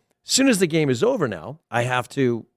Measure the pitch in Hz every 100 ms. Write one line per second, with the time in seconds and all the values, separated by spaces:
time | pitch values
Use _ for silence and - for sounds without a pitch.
0 | _ _ - - 269 202 185 165 147 120
1 | 214 262 135 92 87 147 _ 113 123 127
2 | 120 - 131 117 -